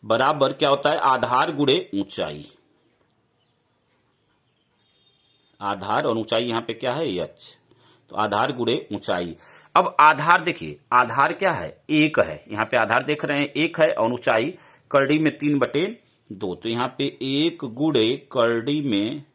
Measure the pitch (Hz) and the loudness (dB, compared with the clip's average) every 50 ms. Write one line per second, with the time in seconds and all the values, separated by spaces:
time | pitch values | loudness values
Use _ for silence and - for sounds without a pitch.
0 | - 107 110 117 131 139 156 143 135 131 135 - 156 143 139 139 - 147 156 - | -2 0 0 2 2 2 2 2 2 0 0 0 2 2 2 2 2 0 0 2
1 | - 139 131 127 117 120 123 127 151 175 156 139 147 131 135 180 185 - - 101 | 2 2 2 2 0 0 2 2 2 0 0 0 2 2 2 2 0 -4 -6 -6
2 | 98 - - - 92 78 76 73 73 - _ _ _ _ _ _ _ _ _ _ | -6 -6 -6 -6 -6 -6 -6 -12 -14 -18 _ _ _ _ _ _ _ _ _ _
3 | _ _ _ _ _ _ _ _ _ _ _ _ _ _ _ _ _ _ _ _ | _ _ _ _ _ _ _ _ _ _ _ _ _ _ _ _ _ _ _ _
4 | _ _ _ _ _ _ _ _ _ _ _ _ _ _ _ _ _ _ _ _ | _ _ _ _ _ _ _ _ _ _ _ _ _ _ _ _ _ _ _ _
5 | _ _ _ _ _ _ _ _ _ _ _ _ 101 101 101 95 95 98 107 123 | _ _ _ _ _ _ _ _ _ _ _ _ -6 -6 -6 -6 -4 -4 -2 -2
6 | 151 139 113 113 110 - 117 113 123 120 113 113 117 - 113 110 - 127 120 147 | 0 -2 -2 -2 -4 -2 -2 -2 -2 -2 -4 -4 -4 -6 -10 -6 -4 -4 -4 -2
7 | 165 139 95 90 80 - - _ - - - _ _ _ _ _ _ _ _ _ | -4 -4 -4 -4 -6 -8 -10 _ -20 -20 -20 _ _ _ _ _ _ _ _ _
8 | _ _ - - 107 107 98 104 120 135 135 123 117 110 120 - - - 104 98 | _ _ -6 -4 -4 -2 0 0 0 -2 -2 -2 -2 -2 -2 -2 -4 -8 -10 -10
9 | - - 98 90 90 85 80 - - - - - _ _ _ 160 185 - - - | -4 -4 -4 -4 -4 -6 -10 -14 -18 -20 -20 -20 _ _ _ 0 0 2 4 6
10 | 147 151 151 139 151 165 175 185 165 175 160 - - 78 - - _ _ 120 123 | 6 6 6 6 4 4 4 4 2 -2 -6 -6 -8 -12 -12 -14 _ _ 2 2
11 | 123 117 110 135 139 160 170 - 196 185 165 107 87 76 - _ _ - 151 151 | 2 2 2 0 0 0 0 0 -2 -2 -2 -2 -6 -10 -12 _ _ 0 2 2
12 | 151 156 156 - 101 82 78 73 - - 107 104 113 - - 120 110 101 113 123 | 2 2 2 0 0 0 -2 -12 -12 -10 -4 -4 -4 0 2 0 2 4 2 0
13 | 135 135 151 147 - 147 147 143 143 139 - 139 156 165 170 170 160 123 120 - | 2 0 -4 -4 -2 -4 -2 -2 -2 -2 -2 -2 -2 -2 2 2 2 2 2 0
14 | 110 113 123 120 - 139 120 110 117 156 180 - - - - _ _ _ - 143 | 0 0 -2 -2 0 2 2 2 2 -2 -6 -10 -20 -20 -20 _ _ _ 2 2
15 | 139 135 147 156 156 156 - - 147 147 147 139 123 - - 143 170 208 233 - | 2 4 2 2 2 0 0 0 -2 0 2 2 0 0 0 -2 -2 -2 -6 -12
16 | _ _ _ _ _ _ 110 95 107 95 87 85 - 110 117 120 123 127 127 - | _ _ _ _ _ _ -12 -8 -6 -8 -8 -6 -6 -6 -4 -2 -4 -4 -4 -4
17 | 139 135 - - 123 135 135 143 156 170 170 - - 123 110 123 147 160 147 123 | -6 -6 -4 -6 -6 -4 -2 0 0 -2 -2 -4 -12 -12 -6 -2 -2 2 2 2
18 | 110 113 131 139 - _ - 131 117 117 117 117 113 135 147 156 147 139 110 98 | 2 2 0 -4 -8 _ 0 2 2 2 2 0 -2 -2 -2 -2 -2 0 0 0
19 | 104 110 143 147 139 _ | 0 -2 -6 -8 -14 _